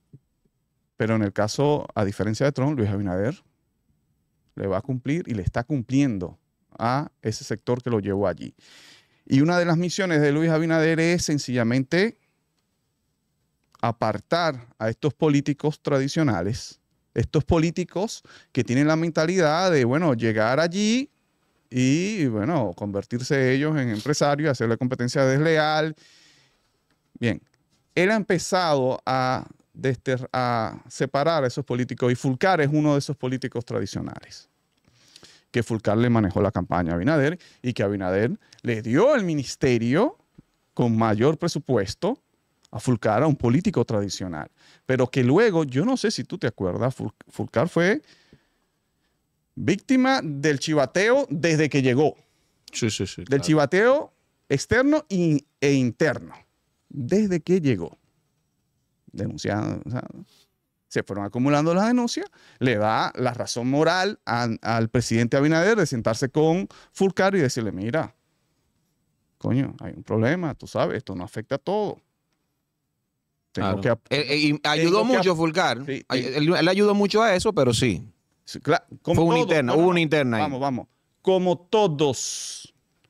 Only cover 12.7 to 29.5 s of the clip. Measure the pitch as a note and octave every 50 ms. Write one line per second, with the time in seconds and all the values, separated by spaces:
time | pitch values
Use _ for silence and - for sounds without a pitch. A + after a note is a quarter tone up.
12.7 | _ _ _ _ _ _ _ _ _ _ _ _ _ _ _ _ _ _ _ _
13.7 | _ _ - A#2 A2+ - B2 A2 G#2 G2+ - _ E3 E3+ F3 D#3+ C#3 B2 A#2 -
14.7 | _ - A2+ A2+ A#2 - - D3+ - - E3 D#3 C#3+ C#3+ C#3 - C#3+ - - D3+
15.7 | D3+ - - - C#3+ C3+ C3+ C#3+ - E3+ D#3+ C3+ G#2 F2 E2+ G2+ B2+ - - -
16.7 | - _ _ _ _ _ _ _ - - A#2 - - D#3+ - - E3+ E3 D#3+ E3+
17.7 | D#3+ - F3 - - E3+ G3 A#3 - - - - - - - _ - B2 A2+ -
18.7 | B2 C3+ D3 D3+ D#3+ D#3+ E3 E3+ D3+ E3+ D#3 D#3+ F#3 F#3+ E3+ D3 D3+ E3+ F#3+ F#3
19.7 | E3+ C#3+ B2 A#2 B2+ D#3 F3+ D#3+ B2+ A#2 A2+ A2+ G#2+ A2 G#2+ A2+ C3 C#3+ E3 F3
20.7 | E3+ G3+ G#3+ G#3+ A3+ B3+ C#4 - _ _ _ _ _ _ _ _ _ _ _ _
21.7 | - B2+ B2+ C3 C#3 D#3+ F3+ G3+ A3+ G3+ D3+ B2+ A2 G#2+ G2+ C#3 F3 D3 A2+ F#2+
22.7 | F2 - G#2+ G2+ G2 G2+ G2 - A#2+ A#2+ B2+ - D3 C3+ C3 B2+ C3 C3+ D3 D#3
23.7 | D#3 D3+ C3 A#2+ G#2+ G#2+ G#2 C3 D3 - D#3 C#3+ C#3+ C#3+ D#3 D#3 C3 - A#2 A2+
24.7 | A2+ A2 B2+ B2 C3 - A#2+ B2 - D3 C3+ C3 C3 C#3 D#3 E3 D#3+ D#3 D3+ D#3
25.7 | D#3 D#3 D#3 D#3+ D3+ - _ _ _ _ _ _ _ _ _ _ _ _ _ _
26.7 | _ _ _ _ _ _ _ _ - - A#2+ A#2 F2+ - - _ _ _ _ _
27.7 | _ _ _ _ - E3 F3 G3 A3 A3 F#3 - G3 D#3+ - - G#3 F#3 F3+ E3
28.7 | D3+ C#3 B2+ C3 B2+ - - - C3 C3 B2+ B2+ B2+ A2 - -